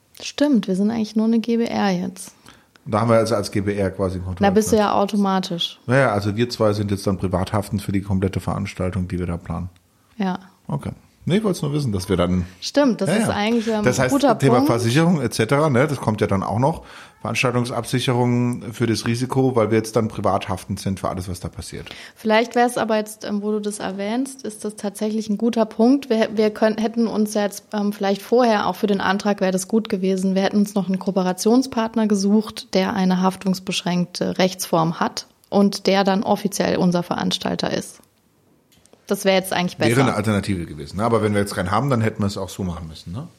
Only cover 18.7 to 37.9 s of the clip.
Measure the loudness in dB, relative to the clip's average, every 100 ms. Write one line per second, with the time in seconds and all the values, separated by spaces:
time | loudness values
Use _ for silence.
18.7 | -2 0 0 0 -2 -2 2 2 4 4
19.7 | 2 2 0 0 0 0 0 -2 -6 -4
20.7 | -6 -4 -4 -4 -4 -6 -8 -10 -12 -12
21.7 | -12 -14 -16 -18 -8 0 0 2 0 0
22.7 | 0 -2 -2 -4 -10 -6 -6 -2 -4 -4
23.7 | -6 -8 -6 -4 -4 -4 -8 -12 -10 -12
24.7 | -8 -10 -6 -4 -4 -4 -2 0 0 -2
25.7 | 2 4 4 2 0 0 2 0 2 0
26.7 | 2 -2 0 -2 0 0 0 -2 -4 _
27.7 | -4 -4 -2 -2 -2 2 4 6 4 2
28.7 | -2 0 0 2 0 0 0 2 0 0
29.7 | -2 0 -2 0 0 2 2 2 2 2
30.7 | 0 -2 -2 0 0 0 0 4 4 4
31.7 | -2 -2 0 2 4 4 2 2 -8 -2
32.7 | 0 0 2 2 4 2 0 -2 -2 -2
33.7 | -4 -2 -2 -2 -2 -4 2 0 0 -2
34.7 | 0 0 0 -4 -6 -14 _ _ 2 2
35.7 | 2 0 2 2 0 0 -2 -2 -2 0
36.7 | 2 2 2 -2 -4 -2 -2 -4 -4 -2
37.7 | -4 -6